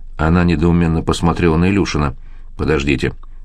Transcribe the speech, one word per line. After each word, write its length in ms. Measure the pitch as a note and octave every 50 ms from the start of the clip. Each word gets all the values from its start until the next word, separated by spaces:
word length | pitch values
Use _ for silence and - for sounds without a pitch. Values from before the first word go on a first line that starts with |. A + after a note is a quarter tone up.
| - - -
Она 280 | - D#2 D#2+ E2+ F2+ F2
недоуменно 580 | F2 E2+ D2 D#2 E2+ E2+ E2+ E2+ E2 D#2+ D#2+ D2+
посмотрела 540 | - D#2+ - - E2+ D#2+ - F2 E2+ D#2
на 120 | D#2+ F2 F#2
Илюшина. 440 | G2+ G2+ E2+ - - D2+ D2 C#2 B1+ - - - - - - - -
"Подождите, 560 | - D#2 C#2 D#2 D2 C#2 C#2+ C#2 B1+ D2 C#2 B1 - - - - -